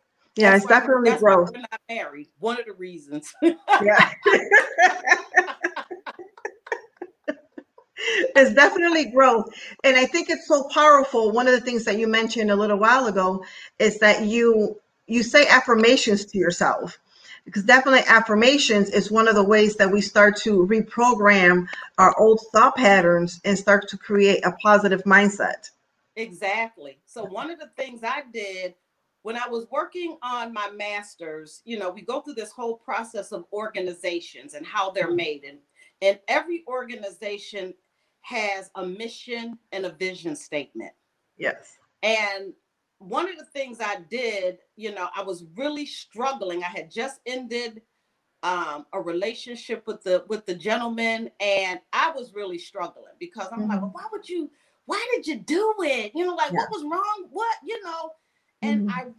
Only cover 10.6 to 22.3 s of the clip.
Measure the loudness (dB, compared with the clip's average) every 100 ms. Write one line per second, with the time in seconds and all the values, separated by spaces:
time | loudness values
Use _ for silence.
10.6 | 0 4 6 6 6 0 0 2 2 2
11.6 | 0 -4 -2 -2 0 0 0 -2 0 2
12.6 | 2 2 4 4 2 0 -2 -2 -8 -18
13.6 | -20 -2 0 4 4 4 2 2 4 4
14.6 | 0 -4 _ _ -4 -2 2 4 6 6
15.6 | 4 4 6 4 4 0 -2 -2 0 0
16.6 | 0 -2 -6 -12 _ _ -20 -20 -10 -4
17.6 | 4 4 6 4 6 4 4 4 4 4
18.6 | 2 2 2 0 0 2 4 4 4 4
19.6 | 4 2 2 2 2 4 4 4 0 2
20.6 | 2 0 -2 0 2 4 4 6 6 4
21.6 | 0 -10 -8 4 4 6 4